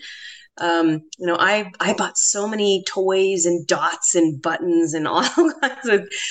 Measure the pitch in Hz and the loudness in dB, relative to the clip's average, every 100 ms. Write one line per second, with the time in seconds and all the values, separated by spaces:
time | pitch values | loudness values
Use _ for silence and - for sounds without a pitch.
0 | - - - - - - 170 170 165 156 | -6 -18 -18 -20 -20 -6 0 2 2 0
1 | 156 - 175 165 190 214 190 - 185 214 | -6 -8 -2 2 2 2 -2 -4 -2 0
2 | 196 - - 208 208 220 202 190 190 - | -2 0 0 0 -2 0 2 0 -2 -2
3 | 190 190 190 190 175 175 - 160 165 - | 0 2 2 2 0 0 0 0 0 -2
4 | - 180 165 139 165 165 175 170 165 160 | 0 2 2 2 -4 -2 0 2 2 0
5 | 151 160 254 - 339 - 269 262 240 202 | 0 0 0 2 2 2 -4 -4 0 0
6 | - - - | 0 -8 -8